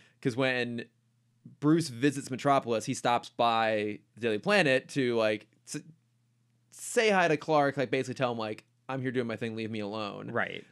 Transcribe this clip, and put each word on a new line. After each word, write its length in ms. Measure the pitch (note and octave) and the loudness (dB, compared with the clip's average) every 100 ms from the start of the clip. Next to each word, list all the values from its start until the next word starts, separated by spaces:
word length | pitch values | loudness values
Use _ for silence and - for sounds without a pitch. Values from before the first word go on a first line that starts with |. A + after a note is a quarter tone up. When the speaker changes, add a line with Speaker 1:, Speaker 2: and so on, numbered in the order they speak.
| _ _ | _ _
Speaker 1:
'Cause 140 | C#3 A#2 | -6 -2
when 500 | C3 B2+ A#2+ A#2 - _ _ _ _ _ - - | 0 0 -2 -6 -10 _ _ _ _ _ -20 -2
Bruce 280 | D3 E3 D3+ | 4 4 2
visits 400 | A#2 C#3+ C3+ A#2+ | 0 0 0 -6
Metropolis, 560 | B2 C#3+ C3+ A2+ A2+ G#2 | -2 2 2 2 -2 -2
he 80 | |
stops 360 | A#2+ B2+ A#2+ - | -2 0 0 -2
by 680 | - A#2 A2+ A2+ G#2+ G#2 G#2 _ - | 0 2 2 2 0 -2 -6 _ -4
the 60 | |
Daily 180 | A2+ G#2+ | -2 -2
Planet 480 | F#3 G#3 D3+ B2+ - | 2 4 4 2 0
to, 260 | C#3+ B2 A#2 | -2 0 2
like, 320 | A2 A2 - _ - | 2 0 -4 _ -12
s-, 140 | D3+ - - _ _ _ _ _ _ _ | -12 -12 -20 _ _ _ _ _ _ _
say 380 | - - A#3+ A3 | -18 -4 0 4
hi 180 | G3 E3+ | 4 4
to 100 | D3+ | 2
Clark, 400 | - D#3 C#3 C#3 | 2 2 2 0
like, 120 | A#2+ | 0
basically 240 | C3 B2+ B2 | 0 -2 -2
tell 160 | B2 | -2
him, 60 | A#2 | -2
like, 280 | G#2+ A2 - _ - | -4 -8 -14 _ -10
"I'm 140 | C3+ | -6
here 100 | B2+ | -4
doing 160 | B2 A#2 | -2 -2
my 80 | A2 | -4
thing, 200 | A2+ A2 | -6 -6
leave 160 | A2 | -6
me 80 | A2 | -6
alone." 520 | G2+ A2 G#2 G2+ A2+ | -6 -6 -8 -8 -6
Speaker 2:
Right. 320 | A#2 F#2 F2+ - | -4 -4 -6 -14